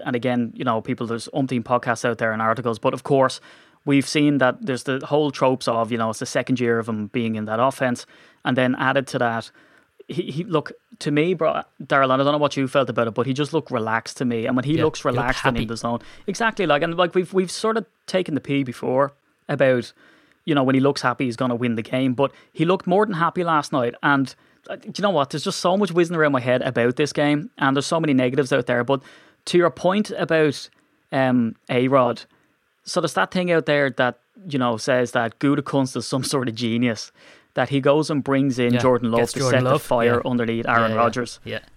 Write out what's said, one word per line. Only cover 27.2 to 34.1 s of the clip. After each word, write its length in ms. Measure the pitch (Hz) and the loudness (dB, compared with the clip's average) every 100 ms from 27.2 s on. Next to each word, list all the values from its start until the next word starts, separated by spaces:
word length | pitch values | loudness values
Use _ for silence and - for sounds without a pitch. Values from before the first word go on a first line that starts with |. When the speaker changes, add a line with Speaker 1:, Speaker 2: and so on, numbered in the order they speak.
| 147 147 190 - | 0 0 -4 -2
Speaker 1:
and 180 | 139 | 0
there's 120 | 139 - | 0 0
so 120 | 165 | 0
many 120 | 160 | 2
negatives 400 | 131 127 135 131 | 2 2 0 0
out 140 | 135 127 | 0 0
there, 180 | 123 | 0
but 160 | 120 139 - - - _ - | 0 -2 -4 -20 -20 _ 0
to 100 | 175 | 2
your 120 | 170 | 2
point 400 | - 175 196 208 | 2 0 0 -2
about, 580 | 190 175 160 156 131 - _ _ _ _ | -4 0 2 2 0 -10 _ _ _ _
um, 440 | 139 131 123 117 107 - | 0 2 2 0 -4 -4
A-Rod, 540 | 127 131 135 120 113 - _ _ _ _ _ | 0 2 4 2 0 -10 _ _ _ _ _
so 160 | - 185 | -6 -4
there's 140 | 160 | -2
that 160 | - 190 | 0 -2
thing 200 | 185 180 | 0 0
out 140 | 165 160 | 0 2
there 240 | 147 139 | 2 2
that, 280 | 123 123 | 0 0